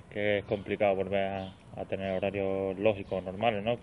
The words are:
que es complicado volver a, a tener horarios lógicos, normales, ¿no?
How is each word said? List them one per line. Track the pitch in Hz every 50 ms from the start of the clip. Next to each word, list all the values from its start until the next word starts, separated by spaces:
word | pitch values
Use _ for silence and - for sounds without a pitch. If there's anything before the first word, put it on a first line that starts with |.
| - -
que | - 104 104 104 104 101
es | 98
complicado | - 117 101 92 - 101 95 107 101 98
volver | 92 95 92 98 98 98
a, | 95 98 98 95 95 92 - - - - -
a | 95
tener | - - 95 95 98 95
horarios | 92 98 98 95 101 98 95 98 95 98 95 95 92
lógicos, | 101 107 107 101 98 - 101 92 92
normales, | 92 92 95 110 120 113 101 101
¿no? | 113 123 120